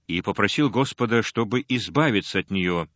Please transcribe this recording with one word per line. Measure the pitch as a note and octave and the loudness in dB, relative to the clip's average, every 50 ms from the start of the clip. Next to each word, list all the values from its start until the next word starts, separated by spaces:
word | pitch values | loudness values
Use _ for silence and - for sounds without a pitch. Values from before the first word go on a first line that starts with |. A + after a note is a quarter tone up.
| _ | _
и | - E2 F2+ | -4 -4 -2
попросил | - G#2 F#2+ - G#2 G2+ - D3+ D3+ C#3 | -2 -2 0 2 0 2 2 2 0 2
Господа, | - B2+ C3+ - - - B2 A2 A#2+ A#2 | 2 2 0 0 0 -2 0 2 2 2
чтобы | G#2+ - - A#2 A#2 G2 A#2+ B2 - - | 2 0 -2 -2 -2 0 -2 -2 -2 -2
избавиться | B2+ A#2+ G2 - - D3 D#3+ C#3+ A2 G2 - - - F#2+ | -2 -2 -2 0 0 2 2 2 2 0 -2 -2 -4 -4
от | F2 - | -2 -2
нее. | G2 F#2+ F2+ F2+ F2 E2+ E2 - _ | -2 0 0 0 0 -2 -2 -6 _